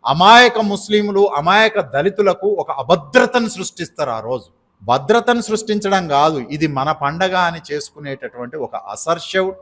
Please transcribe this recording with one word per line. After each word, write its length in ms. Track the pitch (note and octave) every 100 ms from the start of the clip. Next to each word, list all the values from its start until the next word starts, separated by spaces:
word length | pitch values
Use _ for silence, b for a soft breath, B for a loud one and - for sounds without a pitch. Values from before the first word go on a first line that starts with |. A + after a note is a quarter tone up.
| A#2+
అమాయక 520 | D3 F#3+ A#3 B3 A#3
ముస్లింలు, 720 | G#3+ G3+ - G#3 G#3 G3 G3+ C#3+
అమాయక 440 | D#3 G3+ A3 G#3
దళితులకు 680 | C3 C3+ F3 G3 G3 F3 G3+
ఒక 220 | F#3+ D3
అభద్రతను 800 | C#3 B2 F3 - B3+ B3+ B3 A3+
సృష్టిస్తారు. 640 | F3+ F#3 - E3 - C#3+
ఆ 100 | A2+
రోజు 240 | A2 B2 G2 _ _ _
భద్రతను 580 | G2+ C3 C#3 A3+ A#3 A#3+
సృష్టించడం 680 | G#3+ G#3+ - G#3+ G3+ G3 E3+
కాదు, 300 | C#3+ D#3 D3+ A#2+
ఇది 160 | D3 D#3
మన 260 | C#3 C#3
పండగ 440 | D3+ C#3 E3 F#3+ F#3
అని 240 | F3 E3 -
చేసుకునేటటువంటి 840 | D3 - - D3 C3 A#2 A#2+ A#2+ D#3
ఒక 200 | A#2 A2+
అసర్టివ్ 760 | G2 G#2+ D#3+ E3+ - F#3+ F#3+ F#3+